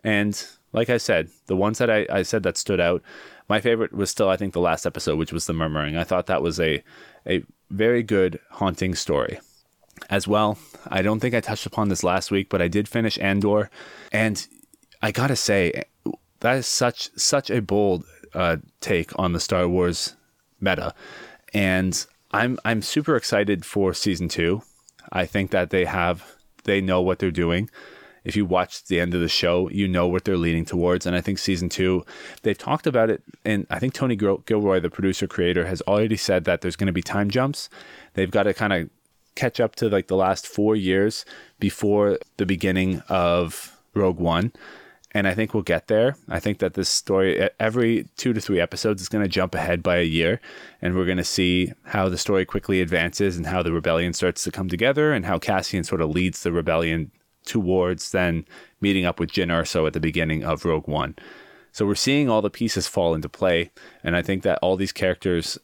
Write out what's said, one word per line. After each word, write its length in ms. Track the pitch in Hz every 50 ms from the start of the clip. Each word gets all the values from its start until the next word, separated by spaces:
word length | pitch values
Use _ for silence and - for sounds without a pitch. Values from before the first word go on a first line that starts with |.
| -
And 400 | 113 107 101 104 104 101 - - - - _ _ _
like 180 | - 113 117 120
I 80 | 123
said, 320 | 113 - - 104 82 80 - _ _ _
the 100 | - 95
ones 220 | 92 98 107 113
that 140 | - 127 117
I, 160 | 110 107 101 -
I 140 | 78 98 90
said 180 | - - 110
that 160 | 95 92 -
stood 220 | - - - 98 87
out, 240 | 87 85 90 85 _ - - - - - - - _
my 140 | - 104 107
favorite 320 | - 120 117 113 113 - -
was 160 | 98 98 -
still, 200 | - - 107 95
I 80 | 95
think, 160 | 92 104 95 -
the 60 | 87
last 280 | 87 85 80 - -
episode, 320 | 87 - - - 85 76 78
which 120 | 82 -
was 140 | - 85 -
The 80 | - 82
Murmuring. 420 | 80 80 78 76 76 73 76 78
I 80 | 85 82
thought 220 | - 92 90 85
that 160 | - 92 73
was 180 | 67 85 80 85
a, 240 | 85 80 76 69 _ _ - - - - - - _
a 160 | - 92 90 - _ _ _ _ _
very 340 | 98 98 110 117 123 120 113
good 360 | 104 107 98 92 90 82 - _ _
haunting 440 | - - 101 95 82 - 95 92 90
story. 440 | - - - 80 69 62 - - - - _ _ _ _ _ _ _ _ _ _ - - -
As 180 | 98 101 92
well, 300 | 98 104 107 107 107 107 - - - - - -
I 140 | - - 95
don't 180 | 92 104 110 110
think 160 | 107 127 117
I 60 | 117
touched 240 | - - 107 - -
upon 240 | - - - 107 101
this 140 | 95 82 -
last 280 | 87 90 95 - -
week, 160 | 101 98 98 _
but 120 | - 95
I 60 | 87
did 200 | 87 82 104 104
finish 300 | - - 117 113 110 - -
Andor. 500 | - 98 98 101 98 101 101 107 101 - - - - - - - - -
And 340 | - 107 110 110 104 92 - _ - - - _ - _ _ _ - _
I 100 | - 107
gotta 240 | 101 - 123 139 131
say, 480 | - - - 127 117 - 80 - - - _ _ _ _ - - _ _ _ _ _
that 180 | - 117 127
is 100 | 135 120
such, 420 | - - - 131 120 - - - - _
such 320 | - - - - 143 - -
a 120 | 101 123
bold, 440 | 101 87 98 104 104 98 92 87 - - - - - - -
uh, 240 | - 92 85 82 76 - - _ _
take 380 | - - 104 85 80 - - -
on 140 | 92 87 85
the 60 | 82
Star 280 | - - 98 90 90
Wars 480 | 87 87 92 90 87 85 - - - - _ _ _ _ _ _ _ _ _
meta. 320 | 95 95 92 78 - - - - - - - - - - - - _ - -
And 520 | 104 101 95 92 92 95 92 85 - - _ _ _ _ _
I'm, 260 | - 101 117 123 127 - -
I'm 180 | 110 117 110
super 340 | 101 - - 151 147 - 151
excited 500 | 120 - - - 101 104 101 101 87 87
for 280 | - - 104 98 92 87
season 360 | - - 104 92 82 90 82
two. 320 | - - 82 85 95 104 - _ _ _ _ _ _ _ - -
I 140 | - 92 90
think 260 | 85 - 104 95 90
that 180 | - 95 90 85
they 140 | - 92 90
have, 500 | 85 95 92 85 87 90 90 - - - _ _ _ _ - _
they 160 | - 101 98
know 220 | 95 92 92 92
what 180 | 90 92 92 -
they're 120 | 98 92
doing. 380 | 80 87 87 85 85 90 110 - _ - - - - - - - - _ _
If 120 | 90 -
you 80 | 104 104
watch 400 | 87 90 90 90 - - - -
the 160 | - 90 85
end 120 | 87 87 87
of 60 | 87
the 80 | 85
show, 420 | 80 - - - 87 87 90 92 -
you 160 | - 101 101
know 220 | 95 90 90 87
what 160 | 90 90 92 -
they're 140 | - 95
leaning 260 | 90 82 85 85 82 82
towards. 420 | - - 87 85 90 90 90 -
And 80 | 90 90
I 60 | 90
think 200 | 87 - 98 87
season 280 | - - 95 82 90
two, 380 | 85 - - 95 92 92 87 - - - - - - - - -
they've 140 | 110 98
talked 300 | - - - 139 156 -
about 220 | 165 127 120 113 113
it. 120 | 104 - _ - - _ _
And 240 | 107 107 101 - _
I 100 | - -
think 140 | 123 135 -
Tony 220 | - 135 127 117
Gil-, 220 | 98 104 98 98 - -
Gilroy, 340 | - 113 107 104 98 95 92
the 100 | 85 85
producer 380 | - - 95 95 92 - 101
creator, 380 | 90 - - 90 87 87 90 82
has 160 | 90 92 80
already 340 | - - 101 104 110 110 110
said 300 | 101 - - 95 90 80
that 160 | - 90 85
there's 160 | - 90 -
gonna 160 | - 104 98 85
be 80 | 90
time 280 | 85 - - 101 104 104
jumps. 400 | 98 127 127 139 143 - - - - - - - - - - - _
They've 180 | 95 95 90
gotta 220 | 98 107 101 104 95
kinda 340 | - 113 104 98 87 80 - _ _ _ _ _ _ _ _ _
catch 240 | - 131 123 - -
up 160 | 120 110 -
to, 140 | - 120 110
like, 180 | 104 95 90
the 80 | - 95
last 320 | 95 95 92 95 - -
four 260 | - - - 104 107 110
years 520 | 107 95 92 92 98 101 107 110 - - - - - - - _ _
before 580 | 107 98 - - - 104 104 104 104 101 92 - - _ _
the 80 | - 101
beginning 580 | 90 98 82 - 95 90 95 92 92 90 80 - -
of 680 | 95 92 87 87 87 87 87 80 - - - - - _ _ _ _
Rogue 260 | 104 98 92 87 80
One. 340 | 87 85 82 85 101 120 _ - - - - - - - - _ - _
And 160 | - 107 98
I 60 | 98 92
think 200 | 104 110 110 -
we'll 100 | 110 90
get 240 | - 85 80 _
there. 280 | - 110 107 117 131 143 - _ -
I 100 | 80 87
think 200 | - 107 101 -
that 160 | 98 90 -
this 120 | 98 92
story, 560 | - - - - - 98 95 95 95 80 - 92
e-, 60 | - - _
every 480 | 107 110 110 123 117 113 117 - - - _
two 160 | - - 127
to 80 | 117 107
three 220 | - - 98 87
episodes, 400 | 85 - - - - 110 104 95
is 80 | 90 -
gonna 180 | - 107 104
jump 260 | 95 90 95 95 87 -
ahead 300 | 87 82 90 87 85 82
by 140 | 92 87
a 80 | 87 87
year. 340 | 82 80 80 80 85 107 120 - - - - - - - _
And 140 | - 87 90
we're 120 | 92 92
gonna 180 | 87 92 90 82
see 480 | - - - 92 90 90 90 90 87 - _ _
how 200 | - - 107 92
the 100 | 95 90
story 280 | 85 - - 101 95 92
quickly 340 | - - 101 - - 98 92
advances 560 | 90 82 87 82 82 85 - - 101 98 87
and 120 | 87 82
how 140 | 80 90 92
the 120 | 85 85 82
rebellion 400 | 85 80 87 82 82 87 90 82
starts 320 | - - 90 82 - -
to 60 | 95
come 180 | - - 95 92
together 420 | 87 85 110 131 139 147 151 151
and 140 | 147 110 85
how 140 | 98 92 85
Cassian 440 | - - 104 95 90 - - 92 80
sort 160 | - - 85
of 120 | 80 76
leads 300 | 78 90 90 92 82 -
the 120 | - 87 85
rebellion 580 | 85 78 85 80 82 85 82 82 82 78 - _ _ _ _ _ _ _
towards 680 | - - 117 95 87 92 92 87 90 92 80 - - -
then 320 | 95 90 87 82 82 80 _ - - - _ _ _
meeting 240 | - 101 98 95 90
up 160 | 87 85 -
with 100 | 85 82
Jyn 200 | - 101 90 85
Erso 360 | 85 85 82 - - 87 80
at 60 | 78
the 80 | 76 85
beginning 460 | 78 80 78 85 80 78 78 78 -
of 180 | 80 80 76 -
Rogue 240 | 85 80 78 -
One. 260 | - 73 78 69 69 - - - - - - - - - - - _ _
So 120 | - 107
we're 80 | 101 101
seeing 360 | - - 131 139 143 147 127
all 120 | 110 110
the 80 | 101 101
pieces 380 | - - 120 110 - 98 87
fall 260 | - - 101 90 82 80
into 140 | 80 78
play. 420 | - - - - 92 87 85 87 - _ - - - - -
And 140 | - - 85
I 60 | 87
think 220 | 82 - 98 92 -
that 160 | 98 80 -
all 160 | - 92 95
these 160 | 92 98 95 -
characters 640 | - 98 92 90 - - 98 87 85 85 - - -